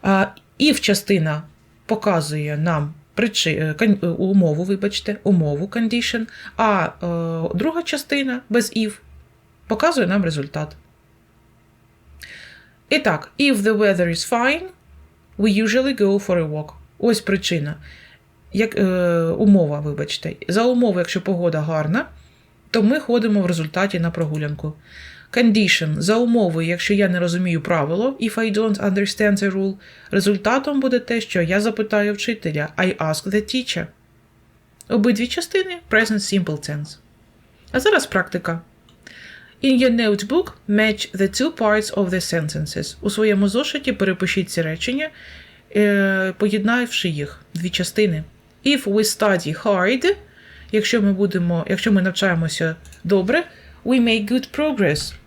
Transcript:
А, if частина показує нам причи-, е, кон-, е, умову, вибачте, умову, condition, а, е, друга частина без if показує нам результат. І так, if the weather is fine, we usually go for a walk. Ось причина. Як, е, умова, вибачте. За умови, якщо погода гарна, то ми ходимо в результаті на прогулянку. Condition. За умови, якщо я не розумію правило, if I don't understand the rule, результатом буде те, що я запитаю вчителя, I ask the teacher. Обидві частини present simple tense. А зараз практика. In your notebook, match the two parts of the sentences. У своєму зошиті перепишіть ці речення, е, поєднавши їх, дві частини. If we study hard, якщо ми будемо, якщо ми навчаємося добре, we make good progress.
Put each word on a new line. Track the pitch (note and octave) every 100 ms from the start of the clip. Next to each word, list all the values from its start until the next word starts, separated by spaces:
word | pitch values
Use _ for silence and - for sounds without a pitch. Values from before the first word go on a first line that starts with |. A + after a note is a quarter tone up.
А, | G3 G3 F#3+ - _ _
if | D4 C#4+
частина | - G3 - G3 D#3 D3+ - _ _ _ -
показує | G#3+ G#3 E3+ D3+ D3+ D3 D3+
нам | E3 D#3 D3 - _ -
причи-, | A#3 - E3 D#3
е, | D#3
кон-, | D3+ A3 G3+
е, | F3
умову, | E3 F#3+ G3 E3+ D3+
вибачте, | F#3 G3 G3+ G3+ - G#3
умову, | - F#3 D3+ C#3+ G3
condition, | A#3 A3+ A#3+ A#3 A#3 A3+ - - -
а, | A3 G3 D#3+
е, | - F3 E3+ E3 E3 D#3+ F3+
друга | C#4+ E4
частина | E4+ D4 - C#4 C4+ B3 -
без | A#3 A3 A3
if | G#3+ G#3 - - _ _ _ _ -
показує | G#3+ D#4+ D4 F3+
нам | G3+
результат. | E3+ D3+ C#3+ D3+ D3+ - _ _ _ _ _ _ _ _ _ _ _ _ _ - - - - - _ _ _
І | D4+
так, | A3 D#3 - -
if | C#4 A#3
the | G3+ G#3
weather | G#3 F3+ F3
is | E3 -
fine, | A#3 B3 D#4 F#4 - _ - - _ _ -
we | G#3+ G3
usually | A3 A#3 C4+ C4+
go | G3+ G3+ G3
for | F3+
a | D#3
walk. | D3+ D3+ - - _
Ось | A#3+ G#3+
причина. | - G3 - E3+ D3 D3+ - - - _ _ _ _
Як, | F#3+ A3+ -
е, | F#3+ F#3 F3 E3+
умова, | E3 - G#3 G3 D#3 D3
вибачте. | D3 C#3+ D3 - - - -
За | F#3
умови, | A#3+ B3 A#3+ F3+
якщо | E3+ F#3
погода | F3 F3+ F3 D#3
гарна, | D3+ D#3+ D3+ G#3 E4 - - _ _ _ _
то | A3+
ми | G#3 D4
ходимо | - A#3+ A3 G#3
в | F3+
результаті | E3 D#3 F3+ G3 F#3
на | E3
прогулянку. | E3+ D#3 D3+ D3 D3 D3+ - - - - - -
Condition. | A#3+ A#3+ G#3+ F#3+ - D#3 D3+
За | E3+ A3+
умови, | A#3+ A#3 F#3 D#3+ E3
якщо | F3 -
я | G3+ G3
не | F3+
розумію | F3 F3 F3+ E3
правило, | D#3 E3+ C#3+ F3 B3 C4+
if | A3+ A3
I | A3+ G#3
don't | A3 G3+ G#3
understand | F#3+ G3+ - G#3 G3
the | G3+
rule, | F#3+ G3 F#3+ - - -
результатом | G3+ G3 G3 G#3 C4 C4+ C#4+
буде | C4 B3
те, | B3 A#3
що | A3 F#3
я | E3+ F#3+
запитаю | G#3+ A3+ G#3+ G#3+ G#3
вчителя, | G3+ - A3 E3 D3+ D3 -
I | F#3 -
ask | D#3 D#3+ G3
the | G#3 G#3+ C4
teacher. | B3+ - E3 _ _ _ _ _ _ _ _ _ -
Обидві | A#3 A3 G#3 B3
частини | - E4+ F#4+ F#4 F4 -
present | A3 A3 G#3+
simple | G3+ G3 E3+ D3+ D3+
tense. | D3 D3 - _ _ _ _ _ _ -
А | B3+
зараз | G#4 G4+ -
практика. | F#3+ F3+ F3+ - E3 - _ _ _ - - - - - _
In | C4+ C4
your | B3+
notebook, | A#3 A3+ G3+ G#3 D#4+ - - -
match | G#3 A3 G#3+ - F#3+
the | G3 -
two | C#4
parts | E4 A3 G#3+ G#3+
of | - F#3
the | F#3
sentences. | E3+ E3+ D3+ D3+ D3+ E3+ E3 -
У | G3+
своєму | G3+ G#3+ G3 G3
зошиті | G#3+ D4 D4 C4+
перепишіть | A#3 F#3+ F#3 F#3 - F3+
ці | -
речення, | E3 D#3+ - C4+ D#4 - - - - - _ G#3
е, | G#3 G3+ G3 F#3+ F#3+ F3+
поєднавши | G#3+ G#3 G3+ A#3+ A#3+ - F3+
їх, | D3+ C#3+ - -
дві | E3 F3
частини. | - F3+ - G#3 D#3 D#3+ - _ _ C4+
If | C#4+
we | G#3 G3+
study | G#3+ - G#3+ F#3 D#3+ D#3
hard, | G#3+ G3 F#3 B3+ E4 G4+ - - - - -
якщо | G#3+ G#3 A#3+
ми | G3+
будемо, | F#3+ G3+ F#3 F3 E3+ -
якщо | F#3 A3+
ми | G3+
навчаємося | F#3 F#3 G3 E3+ E3 - D#3+ E3 - -
добре, | E3+ G3 F#3 D4 E4+ - - - -
we | C4
make | A#3 A3+ G#3
good | B3+ C4 -
progress. | D4+ C4 F3+ D3+ - -